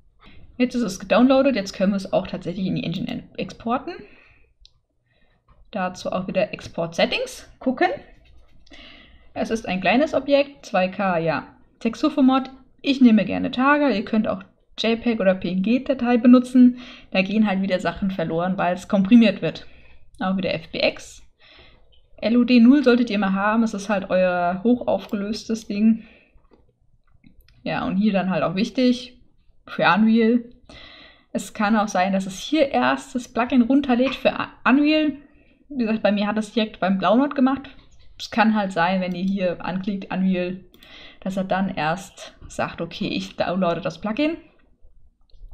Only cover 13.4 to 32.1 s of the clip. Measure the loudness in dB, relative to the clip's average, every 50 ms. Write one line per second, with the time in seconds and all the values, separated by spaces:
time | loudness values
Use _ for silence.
13.4 | -4 -4 -2 0 2 2 2 2 2 2 0 -2 -2 -2 -2 -2 -2 -2 -6 -6
14.4 | -10 -18 _ _ _ _ -10 -4 -2 -2 -2 0 -2 -2 -2 2 2 2 2 2
15.4 | -2 -4 -4 -2 0 0 0 0 0 -2 -2 -2 0 0 2 4 8 8 8 8
16.4 | 6 4 6 6 6 6 6 0 -8 -18 -20 -20 -14 -4 -2 -2 -2 0 0 0
17.4 | 0 0 0 -2 -2 -2 -2 -2 -2 -4 -4 -2 -4 -4 -2 -4 -4 -4 -2 -2
18.4 | -2 -2 -2 -2 -2 -2 -2 -4 -4 -2 0 0 4 6 6 6 6 6 2 0
19.4 | -6 -6 -6 -8 -16 -20 -20 -20 -20 -20 -20 -20 -20 -20 -12 -6 -4 -4 -4 -2
20.4 | -4 -4 -6 -6 -8 -8 -4 -2 -2 -2 -2 -4 -14 -20 -20 -20 -20 -20 _ _
21.4 | -20 _ -20 -20 -20 -20 -20 _ -20 _ _ -20 _ _ -14 -8 -2 2 2 2
22.4 | 4 6 6 8 8 8 8 8 6 4 4 4 2 0 -2 -2 0 0 0 0
23.4 | 0 0 2 0 0 -2 -4 -6 -4 -2 -2 -2 -2 0 0 2 2 2 2 0
24.4 | 0 -2 -2 0 0 0 0 2 0 -2 -2 -2 -4 -6 -8 -6 -6 -6 -8 -8
25.4 | -6 -8 -8 -8 -6 -8 -2 2 2 2 2 2 -4 -14 -20 _ _ _ _ _
26.4 | _ _ _ _ _ _ _ _ _ _ _ _ _ _ _ _ _ -20 _ -20
27.4 | _ _ _ _ -10 -8 -6 -6 -6 -4 -2 0 0 0 0 0 -2 -2 -2 -2
28.4 | -2 -2 -2 -4 -4 -4 -2 0 0 0 0 -2 -6 -14 -20 -20 -20 _ _ _
29.4 | _ _ _ _ _ -12 -4 0 2 2 4 4 4 4 4 4 4 2 2 0
30.4 | -2 -6 -16 _ _ -20 -20 -20 -20 -20 -20 -20 -20 -20 _ _ _ _ -10 -10
31.4 | -10 -10 -6 -4 0 2 2 2 0 0 0 0 0 0